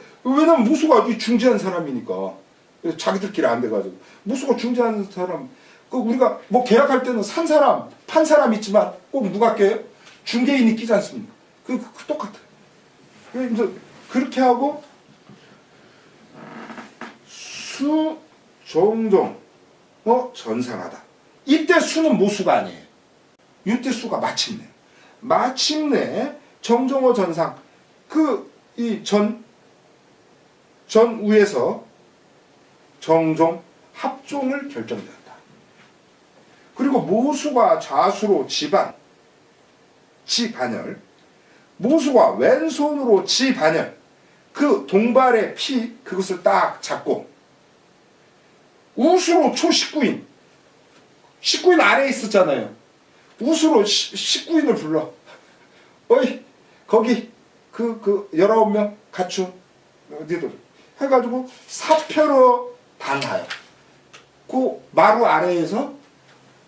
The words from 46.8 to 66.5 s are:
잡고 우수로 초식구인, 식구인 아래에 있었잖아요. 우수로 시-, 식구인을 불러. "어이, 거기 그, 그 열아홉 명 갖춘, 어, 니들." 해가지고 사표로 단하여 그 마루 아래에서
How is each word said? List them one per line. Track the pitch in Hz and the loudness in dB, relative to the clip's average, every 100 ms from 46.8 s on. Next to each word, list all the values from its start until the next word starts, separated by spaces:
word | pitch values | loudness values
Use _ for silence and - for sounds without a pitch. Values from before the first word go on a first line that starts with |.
잡고 | - 135 147 - - _ _ _ _ _ _ _ _ _ _ _ _ _ _ _ _ - | -10 -8 -4 -6 -8 _ _ _ _ _ _ _ _ _ _ _ _ _ _ _ _ 0
우수로 | 277 359 339 339 269 | 4 4 4 4 2
초식구인, | - 330 - - 302 233 - - _ _ _ _ _ _ _ _ _ _ _ | 2 0 0 -2 0 0 -2 -10 _ _ _ _ _ _ _ _ _ _ _
식구인 | - - 359 339 | -4 0 4 4
아래에 | - 214 277 | 4 4 2
있었잖아요. | 240 214 202 170 127 107 - _ _ _ _ _ - | -2 0 2 2 0 -6 -12 _ _ _ _ _ -6
우수로 | 233 320 311 269 | -2 2 4 4
시-, | 196 - - 202 | 2 0 -4 -6
식구인을 | - - - 320 277 220 | -4 -4 -2 0 0 0
불러. | 156 156 - - - - _ _ _ _ _ _ - | -2 -4 -4 -12 -20 -20 _ _ _ _ _ _ 2
"어이, | 247 269 - - _ _ _ - | 2 2 -4 -16 _ _ _ 0
거기 | 226 226 233 - _ _ _ _ | 2 2 0 -4 _ _ _ _
그, | - 233 214 | -6 -6 -4
그 | 196 202 - 160 | -2 -2 -2 2
열아홉 | 202 220 208 | 4 4 2
명 | 208 208 - _ | 2 -2 -6 _
갖춘, | - 180 - 185 - _ _ _ _ - | -8 -6 -4 -6 -8 _ _ _ _ -18
어, | 151 156 | -14 -8
니들." | 170 - - _ _ _ - | -6 -6 -12 _ _ _ -6
해가지고 | 277 262 233 247 254 - - | 0 2 2 -4 -8 -14 -16
사표로 | - - 311 311 302 302 277 254 247 - - _ - | -6 0 0 0 0 2 6 6 4 -2 -16 _ -14
단하여 | - 139 - - - - - _ _ _ _ - _ _ - | -6 -6 -4 -6 -8 -14 -18 _ _ _ _ -20 _ _ -6
그 | 254 254 - - | -2 -2 -4 -4
마루 | 143 196 226 | 4 4 6
아래에서 | 214 156 180 175 160 208 285 - _ _ _ _ _ | 2 2 0 -2 -2 -4 -6 -10 _ _ _ _ _